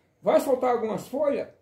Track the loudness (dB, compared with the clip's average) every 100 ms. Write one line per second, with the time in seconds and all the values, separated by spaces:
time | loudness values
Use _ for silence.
0 | _ _ 2 2 2 0 0 0 -2 -6
1 | -6 -2 -2 -2 -6 -14